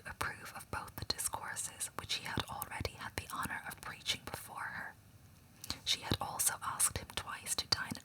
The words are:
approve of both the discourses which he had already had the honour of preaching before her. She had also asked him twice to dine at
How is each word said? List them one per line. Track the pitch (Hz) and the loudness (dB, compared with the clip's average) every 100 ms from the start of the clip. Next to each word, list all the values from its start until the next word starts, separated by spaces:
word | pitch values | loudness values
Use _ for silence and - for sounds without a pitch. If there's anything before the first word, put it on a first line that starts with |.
| - | -4
approve | - - - - - | 0 0 0 -8 -8
of | - | -4
both | - - - | -4 -4 -6
the | - | -2
discourses | - - - - - - - - - | 2 2 2 -2 -2 -2 -2 -2 -2
which | - | 0
he | - | 0
had | - - - | 2 0 0
already | - - - - - | -2 -4 -2 -2 -2
had | - - | -4 -4
the | - | -2
honour | - - - - | -2 0 0 -4
of | - | -6
preaching | - - - - | -6 -4 0 0
before | - - - - - | 0 -6 -6 -4 -2
her. | - - - - - - - - - - - | -2 -6 -8 -18 -20 -20 -20 -20 -14 -6 -2
She | - - | 2 2
had | - - | 4 2
also | - - - - | 2 4 4 4
asked | - - - - | 0 4 6 4
him | - | -2
twice | - - - - - | -4 -2 -4 0 0
to | - | 4
dine | - - | 2 2
at | - | -2